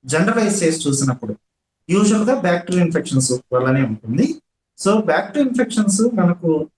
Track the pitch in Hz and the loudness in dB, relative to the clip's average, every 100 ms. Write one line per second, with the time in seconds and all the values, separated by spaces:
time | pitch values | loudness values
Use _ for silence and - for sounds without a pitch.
0 | 131 156 196 226 208 - 160 160 147 135 | -2 0 0 0 0 0 0 0 -2 -2
1 | 135 123 107 107 _ _ _ _ - 190 | -2 -4 -8 -12 _ _ _ _ -2 2
2 | 208 214 214 254 180 175 175 180 170 165 | 2 2 2 0 0 -2 0 0 2 0
3 | - 131 131 123 _ 127 131 135 123 107 | 0 -2 0 -4 _ -2 0 0 0 -4
4 | 110 131 285 330 _ _ _ _ 190 214 | -4 0 0 -2 _ _ _ _ 0 2
5 | 214 165 - 294 262 240 240 220 202 190 | 2 -2 -2 -2 -2 0 -2 0 0 2
6 | 233 226 175 175 170 156 156 | 2 2 0 0 0 -2 -4